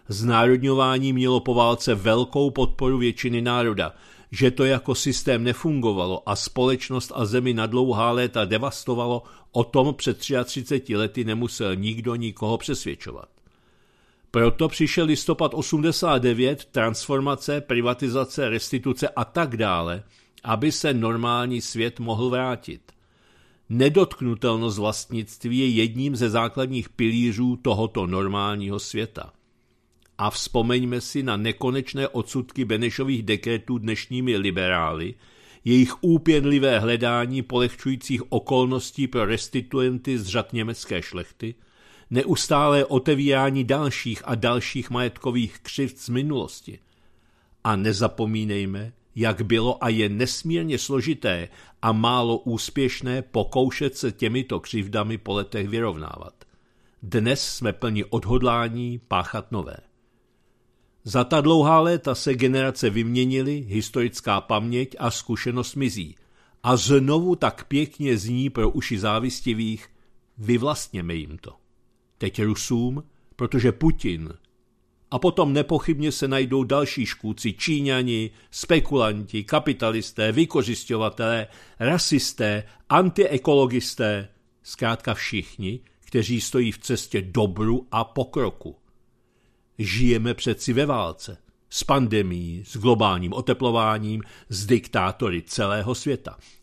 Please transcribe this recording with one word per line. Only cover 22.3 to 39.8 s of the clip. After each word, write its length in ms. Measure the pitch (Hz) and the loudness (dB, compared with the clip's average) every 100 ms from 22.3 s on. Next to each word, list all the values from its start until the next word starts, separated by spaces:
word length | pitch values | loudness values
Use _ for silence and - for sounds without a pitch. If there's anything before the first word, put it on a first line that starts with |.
| 123 127 120 - 85 _ _ _ _ _ _ _ _ - | 0 -2 -4 -8 -18 _ _ _ _ _ _ _ _ -2
Nedotknutelnost 1080 | 117 143 175 180 - 123 110 123 113 117 101 | 4 4 6 4 2 -4 0 0 0 0 -2
vlastnictví 800 | 107 - - 117 107 - 120 127 | -2 -2 -6 -8 -8 -8 -4 0
je 100 | 131 | 2
jedním 480 | 110 113 120 143 120 | 2 2 0 -2 0
ze 140 | 120 | 0
základních 600 | 113 113 135 127 127 - | 0 0 -2 -4 -4 -6
pilířů 640 | - 113 117 120 107 127 123 | -2 0 2 2 2 0 0
tohoto 520 | 131 101 110 113 90 | 0 0 0 -2 -2
normálního 720 | 92 98 101 101 104 98 98 | -2 -2 -2 -4 -4 -6 -6
světa. 540 | - - 110 - - - _ _ _ _ _ _ _ - | -6 -6 -6 -8 -16 -20 _ _ _ _ _ _ _ -4
A 120 | 104 | -4
vzpomeňme 720 | - - 123 117 123 123 123 | -4 -2 0 2 0 0 -4
si 220 | - 143 | -6 -6
na 140 | 131 104 | -4 -2
nekonečné 720 | 113 110 127 135 131 135 135 | -4 -2 -2 -2 -4 -4 -4
odsudky 580 | 120 - 131 123 135 117 | -4 -4 -6 -6 -4 -2
Benešových 580 | 110 120 - 135 123 | -2 -2 -2 -2 -2
dekretů 540 | 104 104 117 113 - 120 | -2 -2 -2 -4 -2 -4
dnešními 600 | 110 107 - 127 127 104 | -4 -6 -6 -4 0 0
liberály, 760 | 98 90 92 87 80 80 90 - _ _ - - 117 | 0 0 0 2 0 -2 -6 -10 _ _ -20 -6 4
jejich 380 | 127 123 - | 6 6 4
úpěnlivé 760 | 175 160 160 151 139 143 135 110 | 4 4 4 4 4 4 4 4
hledání 600 | 113 117 120 120 120 135 | 2 0 2 0 0 -4
polehčujících 920 | - 123 123 - 135 131 - 120 - | -2 0 0 0 -4 -4 -4 -6 -2
okolností 760 | - - 131 127 131 - - 127 | -2 2 2 2 0 -4 -4 -2
pro 180 | 123 104 | 0 0
restituenty 920 | 113 - 131 123 135 | -2 -4 -6 -4 0